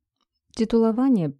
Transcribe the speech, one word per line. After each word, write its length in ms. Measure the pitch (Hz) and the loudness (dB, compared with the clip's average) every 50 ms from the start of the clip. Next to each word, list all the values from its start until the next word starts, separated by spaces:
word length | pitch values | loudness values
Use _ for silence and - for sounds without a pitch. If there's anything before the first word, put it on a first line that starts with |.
| _ _ _ _ _ _ _ _ _ _ - | _ _ _ _ _ _ _ _ _ _ -8
Титулование, 800 | - 220 214 233 226 226 226 220 233 262 277 254 196 165 147 - - | -6 -4 0 0 0 2 0 0 0 0 0 2 0 0 -2 -6 -8